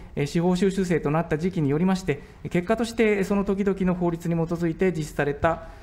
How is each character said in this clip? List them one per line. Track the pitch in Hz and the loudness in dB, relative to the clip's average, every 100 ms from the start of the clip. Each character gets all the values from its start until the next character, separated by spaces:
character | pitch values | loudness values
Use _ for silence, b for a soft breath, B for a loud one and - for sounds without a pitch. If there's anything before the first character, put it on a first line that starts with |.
| B | B
え | - | -4
ー、 | 143 | -2
司 | 175 | 2
法 | 175 180 | 2 4
修 | 196 | 2
習 | 185 | 2
生 | 180 156 | 0 0
と | 147 | 2
な | 156 | 0
っ | 165 | 0
た | 156 | -2
時 | 180 | -2
期 | 180 | 0
に | 143 | 0
よ | 147 | 2
り | |
ま | 185 185 | 2 2
し | |
て、 | - 135 B B - | 0 -4 B B -4
結 | 170 175 | -2 0
果 | 226 | 0
と | |
し | 233 | 0
て | - 220 202 | 2 2 4
そ | 185 | 2
の | 202 | 0
時 | 196 196 | 0 0
々 | 202 190 | 0 0
の | 185 | 0
法 | 180 175 | 0 0
律 | 165 165 | -2 -2
に | |
基 | 165 165 | -2 0
づ | 170 170 | 0 -2
い | |
て | 160 185 | 0 0
実 | 175 | 0
施 | 151 | -4
さ | - | -2
れ | 147 | -2
た | 143 165 165 B B | 0 0 0 B B